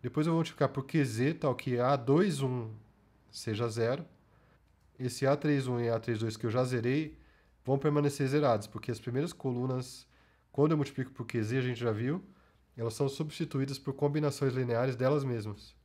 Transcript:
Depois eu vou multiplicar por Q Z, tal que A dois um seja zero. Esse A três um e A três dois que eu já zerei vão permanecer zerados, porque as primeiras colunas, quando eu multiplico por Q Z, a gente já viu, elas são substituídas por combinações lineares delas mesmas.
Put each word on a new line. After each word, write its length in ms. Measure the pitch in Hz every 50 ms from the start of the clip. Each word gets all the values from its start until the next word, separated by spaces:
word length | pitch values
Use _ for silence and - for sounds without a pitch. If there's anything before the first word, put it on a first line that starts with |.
Depois 240 | - 123 - 151 151
eu 80 | 170 165
vou 60 | 165
multiplicar 300 | 160 - - - 147 131
por 140 | - 139 135
Q 220 | - - 165 143
Z, 280 | 123 110 110 123 143 165
tal 180 | 165 - 147 123
que 240 | - - 131 123 120
A 180 | 123 127 143
dois 460 | 131 120 120 139 160 190 208 160 135
um 320 | 135 131 127 123 117 110 110 - - - _ _ _ _ _ _ _ _
seja 400 | - - - - 110 104 120 117
zero. 340 | 107 117 113 113 127 156 165 - - _ _ _ _ _ _ _ _ _ _ _ _ _ _ _ _ -
Esse 300 | 127 123 117 - 135 135
A 100 | 143 147
três 300 | 147 151 147 139 131 123
um 120 | 123 120
e 80 | 120 117
A 120 | 113 113
três 180 | 113 - 117 107
dois 180 | 113 113 113
que 120 | 110 - 117
eu 20 |
já 140 | 104 127 127
zerei 520 | 123 127 120 113 123 131 147 156 151 - - - _ _ _ _ _ _ _ _
vão 140 | 127 135 139
permanecer 500 | 143 156 147 147 147 147 143 - 143 131
zerados, 380 | 135 151 147 135 117 107 104
porque 240 | - - - - -
as 100 | 120 110
primeiras 320 | - - 120 131 151 175
colunas, 760 | - - - 135 123 123 127 131 131 127 127 - - - - _ _ _ _ _ _ _ _ _
quando 200 | _ - 147 156
eu 60 | 160 151
multiplico 340 | 143 139 - - 127 -
por 160 | - - 120 117
Q 160 | - 120 110
Z, 140 | 107 120 135
a 20 |
gente 180 | 127 127 123 113
já 120 | 120 117
viu, 320 | 107 104 117 127 151 190 - - - _ _ _ _ _ _ _ _
elas 200 | - 117 117 113
são 120 | - 143 135
substituídas 680 | 139 - 160 156 - - 165 147 - 139 135 135 139 131
por 160 | - - 135
combinações 600 | - 147 143 143 156 151 147 139 - 143 135 120
lineares 400 | 131 127 120 117 113 123 131 127
delas 280 | 113 127 131 147 151 135
mesmas. 520 | 131 123 113 104 107 104 101 - - - _ _